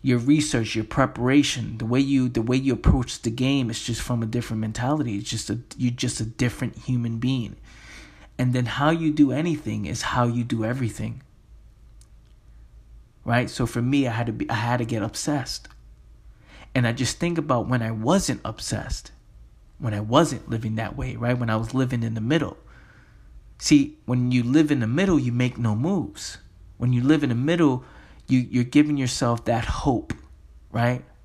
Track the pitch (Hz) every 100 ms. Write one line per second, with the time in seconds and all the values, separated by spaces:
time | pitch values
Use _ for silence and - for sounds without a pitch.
0 | 135 123 120 156 147 123 110 110 110 -
1 | - - 123 139 135 - 107 113 113 123
2 | 139 139 127 123 113 127 135 120 - 135
3 | 123 - 120 117 127 139 120 113 - 113
4 | - 120 113 120 117 110 110 107 123 151
5 | 131 101 104 113 - 110 - 139 123 120
6 | 123 - 110 - 123 - 123 - - 123
7 | 117 113 123 131 110 98 - - - -
8 | - - - - 127 127 120 117 143 165
9 | 160 147 143 127 170 156 - 107 101 110
10 | - 123 120 117 120 117 110 127 120 -
11 | 110 117 - - - - - - - -
12 | - - - - - - - - - -
13 | - _ - 120 120 - 120 120 120 139
14 | 131 110 117 113 - 117 117 123 117 113
15 | 104 - - 147 120 - - - - -
16 | - - - - - - - 131 120 120
17 | 123 - 170 170 156 123 110 123 113 113
18 | 110 190 185 131 - 113 - 107 - -
19 | - - - - - - - - 127 104
20 | 107 127 165 127 - 113 110 110 110 131
21 | 131 110 120 123 120 110 113 127 127 123
22 | 117 113 110 160 127 - - - - -
23 | - - - - - - - 147 139 -
24 | - 123 123 127 120 143 151 139 110 135
25 | 190 165 123 120 127 123 117 107 147 196
26 | 123 - - - - - - - 123 123
27 | 127 156 143 117 139 170 156 127 - -
28 | - - - 131 123 123 123 147 151 143
29 | 131 - 123 117 - 117 113 - 147 120
30 | - - - - - - - - 120 123
31 | - -